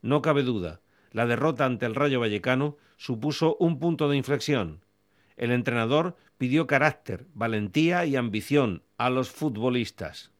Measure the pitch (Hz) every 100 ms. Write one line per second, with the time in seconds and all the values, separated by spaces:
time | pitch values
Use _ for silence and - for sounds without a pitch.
0 | - 147 151 143 127 113 87 82 _ _
1 | _ - 120 117 147 147 135 120 123 110
2 | 143 131 117 104 127 127 147 143 _ _
3 | - 117 143 143 160 - 170 151 170 160
4 | 151 143 127 143 - 139 87 78 _ _
5 | _ _ _ _ 117 123 120 120 113 143
6 | 175 175 _ _ 127 143 156 143 147 -
7 | - 90 - - 113 110 104 117 160 175
8 | 170 135 120 104 - 147 123 87 _ _
9 | 123 127 127 - 156 107 123 123 113 -
10 | 80 - - _